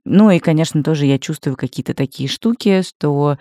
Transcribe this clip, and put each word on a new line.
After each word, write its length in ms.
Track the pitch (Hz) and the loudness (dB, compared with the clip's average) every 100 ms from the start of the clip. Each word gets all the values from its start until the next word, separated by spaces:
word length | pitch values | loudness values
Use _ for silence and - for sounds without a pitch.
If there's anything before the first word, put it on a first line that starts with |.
| - | 0
Ну 240 | 185 214 | 4 6
и, 80 | 175 | 4
конечно, 440 | - 156 160 156 | 2 0 0 -2
тоже 220 | 147 156 143 | -2 0 0
я 120 | 135 | 0
чувствую 380 | - 156 - 131 | -2 -8 -6 -6
какие-то 360 | 131 - 127 | -8 -8 -8
такие 360 | - 135 - 135 | -4 -6 -6 -8
штуки, 500 | - 226 233 208 190 | -4 -4 -2 2 0
что 540 | 185 - 151 143 147 143 | 0 -4 -2 0 0 -2